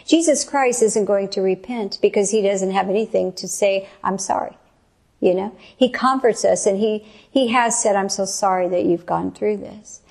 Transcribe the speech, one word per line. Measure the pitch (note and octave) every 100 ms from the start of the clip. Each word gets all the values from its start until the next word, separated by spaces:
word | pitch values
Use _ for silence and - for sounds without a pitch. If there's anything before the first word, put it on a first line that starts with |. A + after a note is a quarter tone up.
| -
Jesus | D#4+ E4 C#4
Christ | - C#4 B3+ A#3+
isn't | A3 A3 G3
going | G3+ G3
to | G3+
repent | F#3+ F#3 - A#3+ G3 -
because | G#3 G#3 G3
he | A3
doesn't | G3 G3 F#3+
have | G3 F#3+
anything | G3 A3 F#3+ F#3
to | F#3 F#3
say, | - G3+ G3 F#3+ -
"I'm | G3 F#3+
sorry." | - - - - _ _ _ _ _ _
You | G3
know, | F3+ G3+ - -
he | _ B3
comforts | - B3+ C4 A#3+ -
us, | F#3+ F3+ G#3
and | G3
he, | A3 G#3+ - - _
he | C4+ A#3+
has | B3 A#3 A3
said, | A3 G3
"I'm | G3
so | - F#3+
sorry | - G3 F#3 F3+
that | F3
you've | F3 E3+ -
gone | E3 F#3
through | - G#3 G#3
this." | - G#3+ - - _